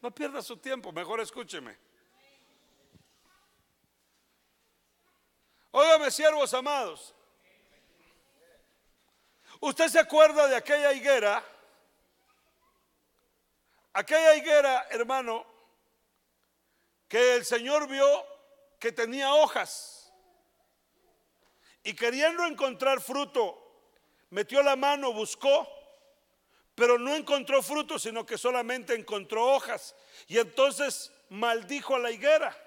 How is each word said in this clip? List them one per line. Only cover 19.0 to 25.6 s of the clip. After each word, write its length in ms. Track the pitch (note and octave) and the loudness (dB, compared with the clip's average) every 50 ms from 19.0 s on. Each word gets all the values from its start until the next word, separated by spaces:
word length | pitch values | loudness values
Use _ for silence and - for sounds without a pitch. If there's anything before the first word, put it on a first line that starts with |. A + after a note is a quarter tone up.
| A#3 A3+ A#3+ C4+ C#4 C4+ C#4+ | -6 -4 -4 -4 -2 2 4
hojas. 640 | D4+ D#4 C#4+ - B3+ F#3+ - - - - - - - - - _ _ _ _ _ _ _ _ _ _ _ _ _ _ _ _ _ _ _ _ _ _ _ _ _ _ _ _ _ _ _ _ _ _ | 4 4 4 2 -4 -6 -6 -10 -14 -16 -18 -20 -20 -20 -20 _ _ _ _ _ _ _ _ _ _ _ _ _ _ _ _ _ _ _ _ _ _ _ _ _ _ _ _ _ _ _ _ _ _
Y 120 | _ G#3 G#3+ | _ -12 -8
queriendo 500 | - A3+ A#3 A#3+ C4 D4 D#4+ E4+ E4+ F4 | -4 -4 -2 -2 2 0 0 0 0 -4
encontrar 560 | E4+ D4 A3 C#4 C4+ B3+ - C4 C4+ C4+ B3+ | -4 -4 -2 -4 -4 -4 -2 0 0 0 0
fruto, 880 | - - B3+ C#4 C#4+ C#4 - C4 A3+ F#3 - - - - _ _ _ _ _ _ _ _ _ _ _ _ | -4 -6 -6 -6 -6 -4 -2 -2 -2 -2 -4 -12 -20 -20 _ _ _ _ _ _ _ _ _ _ _ _
metió 320 | - F#3+ G#3+ - A#3 C#4 | -8 -8 -8 -2 2 2
la 140 | C#4+ C#4 C#4 | 4 4 2
mano, 380 | C4 C4 C#4 C#4+ C#4+ C#4 C4 A#3 | 2 0 0 0 0 -2 -6 -6
buscó, 540 | G#3+ A3 - - - - C#4 C#4 D#4+ | -6 -8 -8 -10 -4 2 2 2 2